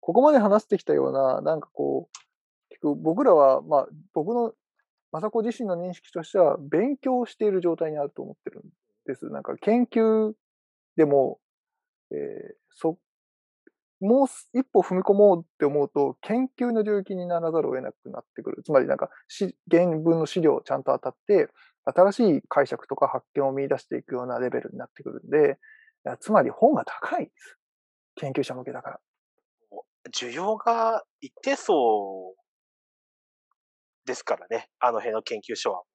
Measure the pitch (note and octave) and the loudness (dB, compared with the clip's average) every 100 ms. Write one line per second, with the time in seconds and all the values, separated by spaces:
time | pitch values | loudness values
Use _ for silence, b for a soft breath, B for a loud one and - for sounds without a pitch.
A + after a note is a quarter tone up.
0 | - F#3 C#4+ C#4+ G#3 G#3 - G3 - D3 | 0 6 8 8 6 4 2 -2 2 0
1 | C3+ C3+ C3+ C3 D3 D#3 - - C#3+ C3+ | 2 2 0 0 -2 -4 -6 -4 -2 -2
2 | - - _ _ _ _ _ - D3+ C#3+ | -6 -20 _ _ _ _ _ -6 -4 -2
3 | F#3 F#3+ C4+ E3 C#3 C3+ D#3 D3 - D3+ | -2 2 6 8 6 4 0 -2 -2 -10
4 | - - D#3 A#3+ A3+ - _ _ _ _ | -8 -6 -4 -2 -4 -8 _ _ _ _
5 | _ D#3+ G#3+ A#3 A3+ A3+ A3 F3 F3+ F3+ | _ -8 -4 -4 -4 -6 -6 -4 -6 -12
6 | - F3 D#3+ G3+ D#3+ - C#3+ D3+ A#3+ C#4+ | -12 -12 -4 4 4 4 -2 0 0 -2
7 | C4+ B3+ A#3+ - G#3+ F#3+ F3 E3 D#3+ D3+ | -2 -2 -4 -4 -2 0 -2 -2 -4 -4
8 | C#3+ - - D3 - - - _ _ _ | -6 -8 -14 -14 -16 -16 -20 _ _ _
9 | - C3+ - C#3+ - - - A#3 B3 A3+ | -12 -10 -10 -10 -10 -6 0 0 0 0
10 | A3 A3 G#3+ G#3+ _ _ _ _ _ - | 2 2 -2 -6 _ _ _ _ _ 0
11 | D3+ C#3 B2+ - _ _ _ _ _ _ | 2 4 0 -4 _ _ _ _ _ _
12 | _ D2 C#2+ G1+ - - _ _ D#3+ F3 | _ -10 -10 -12 -18 -20 _ _ -6 -6
13 | _ _ _ _ _ _ _ _ _ _ | _ _ _ _ _ _ _ _ _ _
14 | F#3+ B3+ C4+ - - A#3+ C4 G3+ - F#3 | 2 2 2 -2 -8 -6 0 0 2 -2
15 | F#3+ G3+ G#3 F3 E3 _ D3 D3 C#3+ D3 | 2 6 6 4 -2 _ -2 0 -2 -2
16 | C#3 C3 - A3+ C4 - B3 A3+ G#3+ G#3 | -2 -4 -6 -4 -4 -4 -2 -2 0 -2
17 | F#3+ F#3 F3 E3+ E3 D#3+ C#3+ C3 C3 - | -4 -8 -4 -4 -2 -2 -2 -4 -8 -14
18 | - - - - - - - C#3+ - C#3 | -16 -18 -16 -14 -12 -12 0 2 2 -2
19 | - b b - F#3+ - - E3 F3+ D#3 | -4 b b -6 -6 -6 2 4 4 2
20 | E3 E3 D#3 F#3+ D#3+ C#3 - C#3 C3+ C3+ | 2 2 0 2 2 2 -2 -6 -2 -2
21 | C3 - - G3+ - b b _ - D3+ | -4 -12 0 2 2 b b _ -4 4
22 | F#3+ G3 A3 D3 _ - - C3+ - - | 4 4 2 2 _ 0 0 -4 -10 -4
23 | C#3 B2+ _ - C3+ C3+ C#3 C3 - B2 | -2 -4 _ -4 -2 -2 -4 -4 -4 -10
24 | - B2+ B2 A#2+ B2 B2 - B2+ B2 _ | -8 -10 -6 -6 -4 -6 -8 -16 -18 _
25 | - B2 - D3 D3 C3+ b b b _ | -14 -14 -2 2 2 0 b b b _
26 | - B2 - G#3 - - A#3+ C#4 - - | -12 -12 0 0 0 2 2 2 -4 -10
27 | - - - _ - _ _ _ _ _ | -8 -6 -8 _ -20 _ _ _ _ _
28 | _ - C#3+ C3+ C3 B2+ B2+ B2 - - | _ -12 -6 -4 -4 -8 -12 -12 -14 -18
29 | _ _ _ _ _ _ _ - - _ | _ _ _ _ _ _ _ -20 -20 _
30 | - - B2 B2+ F#3+ G#3+ - A#3 A3+ A3+ | -14 -12 -10 -8 -6 -2 0 0 0 -2
31 | - _ C4 _ - C#4 - E3+ A#2+ G#2+ | -8 _ -20 _ -4 -4 0 2 4 2
32 | G2 F#2+ F#2 F#2+ _ _ _ _ _ _ | -2 -12 -16 -20 _ _ _ _ _ _
33 | _ _ _ _ _ _ _ _ _ _ | _ _ _ _ _ _ _ _ _ _
34 | - B2 - G#2 - A2 - _ B2 A#2 | -12 -12 -6 -8 -6 -8 -8 _ -2 -2
35 | A#2 A2 - A2 - A2+ A#2 F#2 - | -4 -6 -6 -12 -10 -6 -6 -6 -12